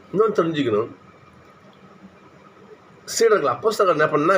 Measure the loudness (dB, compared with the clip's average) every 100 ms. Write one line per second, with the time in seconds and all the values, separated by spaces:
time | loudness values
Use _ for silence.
0 | -6 -2 0 0 -2 -2 -2 -2 -4 -10
1 | -20 -20 -20 -20 -20 -20 -20 -20 -20 -20
2 | -20 -20 -20 -20 -20 -20 -20 -20 -20 -20
3 | -10 0 2 2 0 -2 -2 0 0 2
4 | 0 0 2